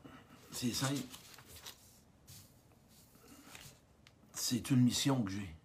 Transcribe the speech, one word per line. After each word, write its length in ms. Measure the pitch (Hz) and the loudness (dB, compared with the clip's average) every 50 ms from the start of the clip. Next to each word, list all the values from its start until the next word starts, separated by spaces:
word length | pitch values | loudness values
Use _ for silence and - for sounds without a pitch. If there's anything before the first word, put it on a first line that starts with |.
| - - - - - - - - - - | -20 -20 -20 -20 -20 -20 -20 -20 -18 -12
C'est 240 | - - 127 120 98 | -6 -2 -2 0 0
simple. 260 | - 135 135 143 131 - - - - - - - - - - - - - - - - - - - - - - - - - - - - - - - - - - - - - - - - - - - - - - - - - - - - - - - - - - - - - - - - - - - | 0 0 0 0 -2 -4 -6 -12 -18 -18 -18 -20 -20 -20 -20 -18 -16 -16 -16 -16 -18 -20 -20 -20 -20 -20 -20 -20 -20 -20 -20 -20 -20 -20 -20 -20 -20 -20 -20 -20 -20 -20 -20 -20 -20 -20 -20 -20 -20 -20 -20 -20 -20 -20 -20 -18 -18 -18 -18 -20 -20 -20 -20 -20 -20 -20 -20 -20 -20 -20 -14 -6
C'est 360 | - - - 123 110 95 - | -4 -2 0 0 0 2 4
une 120 | 139 123 123 | 6 8 8
mission 400 | 120 101 - - 139 139 123 107 | 8 6 4 4 4 4 4 2
que 80 | 95 | 0
j'ai. 240 | 95 104 101 85 80 - - | -2 -6 -6 -8 -10 -14 -18